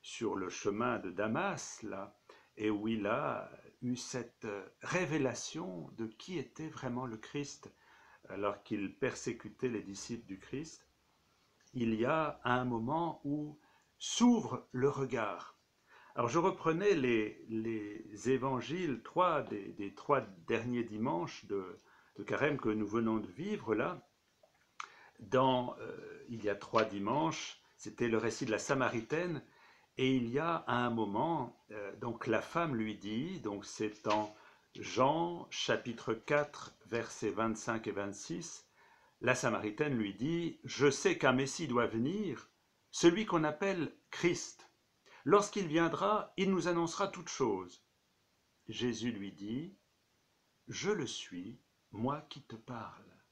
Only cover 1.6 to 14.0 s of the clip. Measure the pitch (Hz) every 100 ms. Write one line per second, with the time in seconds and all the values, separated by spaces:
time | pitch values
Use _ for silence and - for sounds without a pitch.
1.6 | - - - 98 101 - _ - _ -
2.6 | 107 104 110 113 98 123 147 113 - -
3.6 | - _ 123 123 - 127 110 _ 113 101
4.6 | 95 _ - 175 180 151 131 117 - 156
5.6 | 180 180 143 107 113 - - 180 - -
6.6 | 160 - 131 120 131 110 - 147 139 -
7.6 | - _ _ - - - - 95 101 101
8.6 | - 107 95 - 127 - - 117 107 -
9.6 | 127 110 98 98 - 117 - 95 - 131
10.6 | 165 - _ _ _ _ _ _ _ _
11.6 | _ 127 113 110 120 160 151 - 123 123
12.6 | 127 117 113 160 170 147 143 147 151 147
13.6 | _ _ _ _